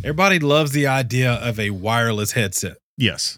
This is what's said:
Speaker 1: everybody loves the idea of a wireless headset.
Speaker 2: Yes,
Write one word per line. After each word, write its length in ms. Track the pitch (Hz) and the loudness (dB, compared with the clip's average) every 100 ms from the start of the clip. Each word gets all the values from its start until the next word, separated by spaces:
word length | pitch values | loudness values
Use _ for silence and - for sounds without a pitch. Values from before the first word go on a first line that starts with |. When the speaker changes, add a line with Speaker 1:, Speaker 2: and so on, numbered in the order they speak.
Speaker 1:
everybody 360 | 135 156 196 180 | -4 0 2 2
loves 340 | 143 147 151 | 4 2 2
the 140 | 143 139 | 0 2
idea 440 | 131 123 127 127 120 | 2 0 0 2 0
of 220 | 120 110 | -2 -2
a 120 | 104 | -4
wireless 640 | 95 104 117 117 107 104 | -4 -2 0 0 0 -2
headset. 420 | 127 98 - 90 - _ - | -2 -2 -2 -8 -10 _ -2
Speaker 2:
Yes, 400 | 113 69 - | 0 0 -6